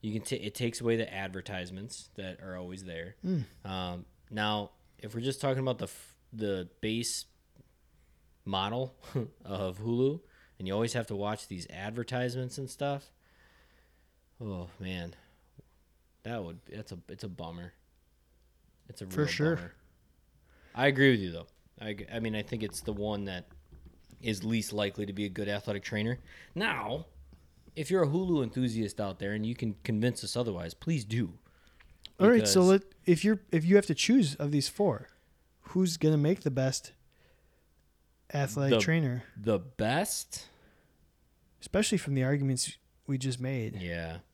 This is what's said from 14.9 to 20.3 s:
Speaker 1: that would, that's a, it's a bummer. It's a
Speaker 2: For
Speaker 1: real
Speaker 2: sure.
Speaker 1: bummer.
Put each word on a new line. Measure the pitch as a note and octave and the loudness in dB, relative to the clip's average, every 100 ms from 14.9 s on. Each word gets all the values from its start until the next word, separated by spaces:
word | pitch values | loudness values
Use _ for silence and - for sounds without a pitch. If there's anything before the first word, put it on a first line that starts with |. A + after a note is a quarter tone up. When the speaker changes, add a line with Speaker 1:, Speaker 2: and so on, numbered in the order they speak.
| F#2 E2+ - _ _ _ - - _ _ _ _ _ | -6 -8 -12 _ _ _ -20 -20 _ _ _ _ _
Speaker 1:
that | G#2+ A#2 | -10 -8
would, | F2 E2+ - | -8 -12 -14
that's | G#2 G#2+ | -14 -12
a, | F2 - | -14 -14
it's | F2+ | -12
a | G#2+ | -12
bummer. | F2 E2 E2+ F2 - _ _ _ _ _ _ _ _ _ _ - | -10 -10 -10 -14 -16 _ _ _ _ _ _ _ _ _ _ -20
It's | - | -14
a | F#2+ | -8
Speaker 2:
For | F#2 | -2
Speaker 1:
real | D3 | -2
Speaker 2:
sure. | - D3+ E3 | 2 0 0
Speaker 1:
bummer. | F2 - _ _ _ _ _ | -6 -16 _ _ _ _ _